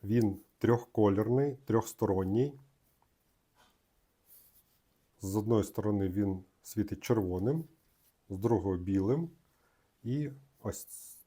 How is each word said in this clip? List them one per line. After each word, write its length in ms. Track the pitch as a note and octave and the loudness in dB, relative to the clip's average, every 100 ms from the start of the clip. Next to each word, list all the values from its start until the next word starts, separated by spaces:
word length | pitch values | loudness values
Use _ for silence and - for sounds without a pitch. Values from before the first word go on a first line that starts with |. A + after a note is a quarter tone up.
Він 380 | G2+ A2+ G#2+ G2 - _ | 2 2 2 0 -12 _
трьохколірний, 960 | A2 A#2 - - G#2 G2 G#2+ B2+ C#3+ C3 | 2 2 0 2 4 4 2 2 0 -4
трьохсторонній. 1040 | - A2 - - G#2 F#2+ F#2+ G#2 C#3 - - _ _ _ _ _ _ _ _ _ _ _ _ _ _ _ _ - _ _ _ _ _ _ _ _ | 0 0 0 -4 0 0 0 0 0 -4 -20 _ _ _ _ _ _ _ _ _ _ _ _ _ _ _ _ -20 _ _ _ _ _ _ _ _
З 160 | G2 G2+ | -4 -2
одної 280 | G#2+ A2+ | 2 2
сторони 440 | G2+ - G#2 G#2 G2 | 2 -2 -2 0 0
він 360 | F#2 G2+ F#2+ - _ | 0 -2 -2 -10 _
світить 400 | - - G2+ - | -12 -6 -4 -6
червоним, 640 | - A2+ F#2+ F2+ G2+ D#3 D#3+ _ _ _ _ _ _ | 0 0 2 -2 -2 -2 -6 _ _ _ _ _ _
з 100 | F#2+ | -4
другої 400 | A2 A2+ F#2+ F#2 | 0 2 2 -2
білим 520 | F2+ G2 F#2+ C#3+ E3+ - _ _ _ _ _ _ | 0 0 2 0 -2 -10 _ _ _ _ _ _
і 280 | A2+ C3+ C#3+ C3+ _ _ | -6 -4 -4 -8 _ _
ось 540 | G#2+ - - - - - | -10 -10 -12 -18 -18 -20